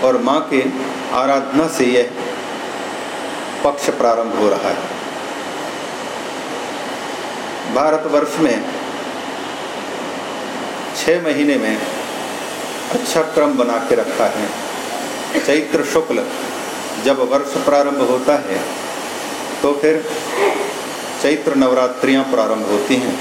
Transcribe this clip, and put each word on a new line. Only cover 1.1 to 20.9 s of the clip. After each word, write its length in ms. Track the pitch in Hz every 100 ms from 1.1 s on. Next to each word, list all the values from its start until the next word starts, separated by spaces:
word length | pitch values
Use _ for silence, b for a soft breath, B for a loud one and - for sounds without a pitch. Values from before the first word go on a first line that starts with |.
| 117
आराधना 500 | 131 139 127 135 160
से 160 | -
यह 260 | 127 123 120 - - - - - - - - - - - - - - -
पक्ष 240 | 143 143 -
प्रारंभ 440 | 123 120 113 113 110
हो 100 | 107
रहा 220 | 95 101
है। 180 | 92 - - - - - - - - - - - - - - - - - - - - - - - - - - - - -
भारतवर्ष 640 | 117 151 156 156 143 - 165
में 260 | 151 113 95 - - - - - - - - - - - - - - - - - - - - - - -
छः 260 | - 175
महीने 320 | 165 139 147 135
में 180 | 110 107
अच्छा 1500 | 107 - - - - - - - - - - 240 - 165 156
क्रम 240 | - 143 131
बना 200 | 120 117 -
के 60 |
रखा 320 | 120 107 - 107 110
है। 100 | 104 - - - - - - - - - -
चैत्र 380 | 147 151 -
शुक्ल 400 | 139 165 160 113 - - - - - - - -
जब 120 | 123 131 123
वर्ष 240 | 135 143 156
प्रारंभ 360 | - 143 139 139 123
होता 260 | 127 127 147
है, 180 | - 95 - - - - - - - - - -
तो 100 | 143
फिर 300 | 143 151 156 156 - - - 202 - - - -